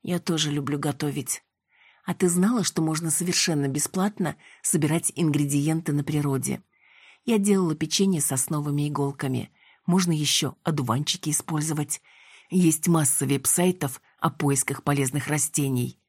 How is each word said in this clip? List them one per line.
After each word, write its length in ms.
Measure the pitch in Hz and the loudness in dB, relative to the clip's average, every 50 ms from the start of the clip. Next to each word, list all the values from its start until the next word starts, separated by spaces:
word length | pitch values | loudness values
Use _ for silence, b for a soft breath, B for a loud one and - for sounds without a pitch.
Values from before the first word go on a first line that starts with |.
«Я 160 | - - 180 170 | -4 -2 -4 -2
тоже 320 | - - 170 156 151 147 | 0 -2 0 0 0 0
люблю 280 | 143 147 139 143 143 143 | -2 -2 -2 -2 -4 -2
готовить. 640 | 143 151 131 - 147 147 139 147 - - - - _ _ _ _ _ b b b b b b b b | -2 -4 -4 -2 -4 -4 -4 -4 -6 -6 -8 -8 _ _ _ _ _ b b b b b b b b
А 100 | - 175 | -8 -2
ты 140 | - 190 180 | 0 0 2
знала, 360 | 170 180 185 214 254 233 180 | 4 4 2 2 2 0 -2
что 160 | - - 175 | 0 0 0
можно 300 | 160 160 156 156 170 160 | 0 0 0 -2 -2 -2
совершенно 580 | 147 - 175 180 170 - - 180 160 147 143 139 | -2 -2 -2 0 0 0 0 0 0 0 0 0
бесплатно 680 | 135 147 - - - 190 185 208 - - 185 151 - B B B B B | -2 -2 -4 -2 -2 -2 -2 -2 -2 -2 -4 -4 -4 B B B B B
собирать 500 | B - - 165 151 143 156 170 - - - | B 0 0 2 2 2 0 0 -2 -4 -2
ингредиенты 800 | - 175 156 143 143 147 139 143 143 143 156 160 165 160 - | 0 0 2 2 2 0 0 0 0 2 2 0 -2 -2 -2
на 100 | 143 147 143 | -2 -2 -2
природе? 580 | - 151 147 147 143 139 131 131 131 131 - _ _ b b b b b b b b b b b | -2 -2 -2 0 0 -2 -2 -2 -4 -6 -6 _ _ b b b b b b b b b b b
Я 140 | - 233 214 | 0 0 2
делала 360 | 196 208 202 190 185 165 156 | 4 4 4 4 4 0 0
печенье 460 | 151 170 156 - - 196 196 185 151 | -2 -2 -2 2 2 2 2 2 0
с 60 | 139 | 0
сосновыми 640 | - 160 - - - 160 147 147 147 143 147 147 147 | 0 0 -2 -2 -2 -2 -2 -2 -2 0 0 0 -2
иголками. 640 | 147 147 143 139 139 - 147 135 131 120 - - b b b b b b b | 0 -2 -2 -2 -2 -4 -4 -2 -2 -2 -4 -8 b b b b b b b
Можно 260 | - 175 190 185 175 | 2 2 2 4 2
ещё 440 | 165 151 147 139 - - 156 - - _ | 2 0 2 0 0 0 0 -2 -6 _
одуванчики 680 | _ 170 156 147 131 120 113 135 147 - - - - 156 | _ -2 -2 -2 0 0 0 -2 0 -2 -4 -4 -2 -2
использовать. 680 | 147 - - - 160 151 151 160 156 151 147 143 - - B B B B B B B B B B | -2 -2 -4 -4 -4 -4 -2 -2 -2 -4 -4 -4 -6 -10 B B B B B B B B B B
Есть 380 | - 185 180 160 156 - - 170 | 2 4 4 4 4 2 2 2
масса 380 | 170 160 151 131 - - 139 | 4 4 4 2 0 0 0
веб-сайтов 760 | 131 139 135 135 - - - 175 185 180 - - 131 - - b b b b | 0 0 0 0 0 2 4 2 2 2 0 -4 -6 -6 -8 b b b b
о 120 | - 160 | -2 -2
поисках 520 | - - 151 143 139 135 - - 143 - | 0 2 2 2 2 2 0 -4 -6 -4
полезных 460 | - 147 143 139 135 127 135 147 127 143 | -2 0 0 2 0 0 -2 -4 -2 -2
растений». 720 | 151 147 - - - 160 143 135 131 123 123 123 - _ _ | -2 -2 -2 0 0 0 0 2 0 0 -2 -4 -6 _ _